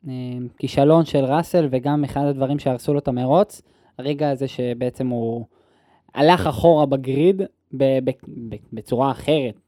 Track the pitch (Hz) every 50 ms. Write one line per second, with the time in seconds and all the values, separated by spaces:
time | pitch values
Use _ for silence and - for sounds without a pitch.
0 | _ 151 127 127 127 127 123 123 123 120 - _ - 131 - - 139 143 156 165
1 | 165 147 - 147 139 127 139 156 170 - - 180 160 143 127 131 123 143 147 147
2 | 147 131 - 139 143 143 143 135 135 131 143 147 - 135 127 120 - - 143 143
3 | - - 127 123 127 127 139 175 208 - - - _ _ _ _ _ _ _ -
4 | 127 139 147 143 151 147 139 123 139 131 - - 127 123 120 117 127 123 120 -
5 | 131 127 123 120 113 113 113 117 113 - _ _ _ _ _ _ _ _ _ _
6 | _ _ _ - 143 156 175 170 - 156 156 - - 170 170 151 143 139 139 135
7 | 131 131 131 135 156 180 196 190 196 - _ _ _ _ - 131 135 135 135 131
8 | 127 127 123 _ - - - - 117 113 104 104 - _ - 110 104 - - 120
9 | 131 139 127 - - - 151 156 135 120 104 _ _